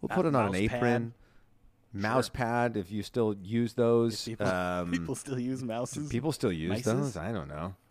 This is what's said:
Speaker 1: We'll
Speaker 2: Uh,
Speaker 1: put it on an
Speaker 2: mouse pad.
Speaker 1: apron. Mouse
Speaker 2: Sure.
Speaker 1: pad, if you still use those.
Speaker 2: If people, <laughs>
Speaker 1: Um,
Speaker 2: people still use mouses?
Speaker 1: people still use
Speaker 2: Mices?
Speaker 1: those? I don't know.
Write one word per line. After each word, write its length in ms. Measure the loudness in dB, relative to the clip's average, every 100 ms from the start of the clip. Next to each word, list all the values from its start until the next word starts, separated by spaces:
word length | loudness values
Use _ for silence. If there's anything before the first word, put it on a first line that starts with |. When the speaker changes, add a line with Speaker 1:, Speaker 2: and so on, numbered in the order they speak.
Speaker 1:
We'll 80 | -2
Speaker 2:
Uh, 20 |
Speaker 1:
put 120 | 2 4
it 80 |
on 120 | 4 2
an 60 |
Speaker 2:
mouse 160 | 2 0
pad. 80 | 2
Speaker 1:
apron. 380 | 2 2 0 -8 -20 -20 -20 _ -20 _ _
Mouse 320 | -4 0 2 0
Speaker 2:
Sure. 60 |
Speaker 1:
pad, 420 | -2 0 2 2 0
if 160 | -4
you 100 | -6
still 320 | -4 0 0 0
use 300 | -2 0 0
those. 560 | 4 6 6 4 0 -6
Speaker 2:
If 100 | -2
people, 80 | 0
<laughs> 80 |
Speaker 1:
Um, 360 | 2 0 0 0
Speaker 2:
people 240 | -2 -2
still 240 | -6 -4 -4
use 220 | -2 -4
mouses? 440 | -4 -4 -4 -6 -4
Speaker 1:
people 200 | -2 -2
still 200 | 0 0
use 160 | 0 -2
Speaker 2:
Mices? 160 | -2
Speaker 1:
those? 320 | 0 0 0 -4
I 160 | -6
don't 160 | -6 -8
know. 260 | -8 -8 -10 _